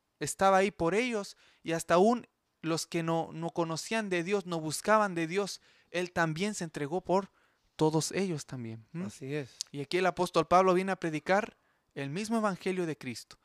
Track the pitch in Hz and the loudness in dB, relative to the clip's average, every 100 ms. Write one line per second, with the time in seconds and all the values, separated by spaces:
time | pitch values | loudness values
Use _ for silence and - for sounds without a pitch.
0 | _ - 147 - 196 190 196 - 165 202 | _ -8 -8 2 4 6 4 0 0 0
1 | 247 214 196 - _ _ 156 165 - 175 | 0 -2 -6 -14 _ _ -6 -4 4 6
2 | 214 240 - _ _ _ 160 165 - 170 | 6 4 -4 _ _ _ -4 -2 -2 -2
3 | 165 165 - 156 165 - 165 160 - 220 | 0 0 -2 -8 -6 -2 -2 -4 -4 -4
4 | 208 175 170 202 180 170 156 139 - 214 | -2 -2 0 -2 -2 -6 -4 -2 2 4
5 | 208 170 160 190 196 - _ _ _ 170 | 2 -2 -2 -2 -4 -8 _ _ _ -6
6 | 180 180 165 156 208 208 165 147 139 180 | -2 0 0 0 -4 -4 -8 -6 -4 -4
7 | - 185 196 _ _ _ _ - 156 156 | 0 0 0 _ _ _ _ 0 2 2
8 | - - 196 151 - 131 113 113 110 165 | 0 -2 -2 -4 -8 -10 -10 -12 -12 -10
9 | 196 - 135 151 127 - - 143 139 175 | -10 -10 -8 -6 -6 -10 -10 -10 -4 0
10 | 180 165 175 170 156 180 190 180 190 185 | 0 0 0 2 6 6 6 4 2 -4
11 | 170 156 - 196 226 - _ _ _ - | -4 -4 0 0 0 -10 _ _ _ -10
12 | 139 165 214 226 214 180 190 185 170 147 | -6 -6 -2 0 0 -2 -4 -2 -4 -4
13 | 127 113 - - | -8 -10 -14 -20